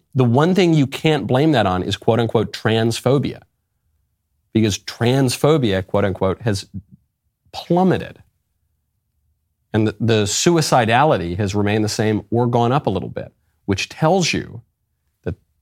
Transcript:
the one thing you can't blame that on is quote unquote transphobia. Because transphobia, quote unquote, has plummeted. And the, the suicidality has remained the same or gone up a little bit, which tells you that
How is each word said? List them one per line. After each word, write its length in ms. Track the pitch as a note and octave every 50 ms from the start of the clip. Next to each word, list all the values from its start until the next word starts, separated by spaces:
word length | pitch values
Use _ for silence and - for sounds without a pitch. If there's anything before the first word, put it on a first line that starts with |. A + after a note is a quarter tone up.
| _ _ -
the 100 | C3 B2+
one 300 | A#2 A#2 C3+ D#3 F3+ F#3
thing 200 | G3+ F#3 E3+ D#3+
you 120 | D3+ C#3
can't 400 | B2+ - - - D#3+ D#3 D3 F#2+
blame 260 | G#2 B2 B2+ D3+ E3 D3+
that 140 | A#2 G2+
on 160 | F#2+ F2+ F#2 F2+
is 140 | F#2+ -
quote 240 | - - - A2+ A2+
unquote 320 | A#2 A2 - A2+ G2+ - -
transphobia. 880 | - - A#2 A2 A2 A2+ A#2 A2+ - - B2 C3+ D3 - - - - - _ _ _ _ _ _ _ _ _ _ _ _ _ _ _ _ _ _ _ _ _ -
Because 260 | A2+ A2 G#2+ F#2+ -
transphobia, 1040 | _ - - - - A#2+ C3 C#3 C3+ B2 - - - C#3+ D#3+ D#3 C3 G#2 F#2+ F#2+ F#2
quote 180 | - - G2+ G2+
unquote, 360 | G2 F2+ - G2 F#2+ F2 - G#2+
has 260 | A2+ G2+ G2 - - - F#2+ - _ - - _ _ _ _ _ _ _ _ _ _ -
plummeted. 720 | - - - E3+ F3+ F#3 F#3 C3 F2+ - - - - - _ _ _ _ _ _ _ _ _ _ _ _ _ _ _ _ _ _ _ _ _ _ _ _ _ _ _ _ _ -
And 140 | A2 G#2+
the, 100 | G#2+ G#2 -
the 220 | A#2+ A2 A2+ G#2+ G#2
suicidality 1120 | G2 - - - F3 F3 E3 D3 - D#3 C3 A#2 G#2 A2+ B2 D3 D#3+ C3+ G2 E2+ E2+ F2
has 180 | F#2+ G#2+ F#2+ G2+
remained 300 | G#2 G2+ G#2 G#2 A2 G#2+
the 40 | G#2
same 360 | - - A2 G#2+ G#2+ G2+ - -
or 180 | A2 A#2 B2 A#2+
gone 240 | A#2+ B2 C#3+ C3+ C3
up 160 | D3 - B2
a 20 |
little 180 | F#2+ - - - - -
bit, 120 | - - - _ _ _ _ _ _
which 220 | - G2 - - -
tells 440 | - - D#3+ D#3 F#3 G3 E3+ - -
you 300 | D#2+ - - - A#2 - _ _ _ _ _ _ _ _ _ _ _ -
that 140 | - G2 - _ _ _ _